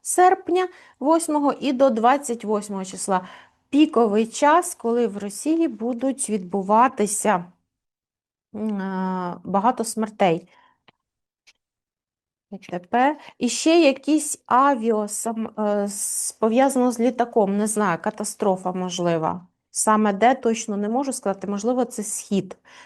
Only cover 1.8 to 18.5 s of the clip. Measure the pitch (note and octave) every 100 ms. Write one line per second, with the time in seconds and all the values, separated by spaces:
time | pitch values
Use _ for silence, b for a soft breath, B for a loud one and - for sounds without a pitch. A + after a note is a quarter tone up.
1.8 | C4+ A3 A3+ C#4 C#4+ A#3 G#3 G#3 G3+ G3
2.8 | F#3+ F#3+ - F#3 F#3 B B _ _ C#4
3.8 | D#4 A#3+ A3+ G#3 A3+ - D4 D#4+ F4 -
4.8 | A#3 A#3 A#3 G3+ G3+ G3 D4 E4 E4 G#3+
5.8 | A3+ A#3+ C4+ C4 - G#3+ F3+ G3+ F#3+ G#3+
6.8 | B3+ C4 G#3 - G#3+ F#3+ F3 _ _ _
7.8 | _ _ _ _ _ _ _ G#3+ G#3+ G3+
8.8 | F#3+ F#3+ F#3 F#3 F3+ F3 - G3 G#3+ B3+
9.8 | A3+ - G#3+ - F#3+ E3 - b b b
10.8 | _ _ _ _ _ _ _ _ _ _
11.8 | _ _ _ _ _ _ _ G3 - F3+
12.8 | F3+ A#3 C4 D4 B - B3 A#3 D#4 E4
13.8 | D4+ C4 - D4+ D4 - - A#3+ C#4 C4+
14.8 | A3 G#3+ G#3 - A#3 A3 A3 - G#3+ G#3
15.8 | G3+ G3+ - - - - A3 A3+ C4+ C4
16.8 | B3 A#3 A#3+ A#3+ A#3+ A#3+ G3 G3+ G#3+ G3+
17.8 | G#3 E3 - - G#3+ - G#3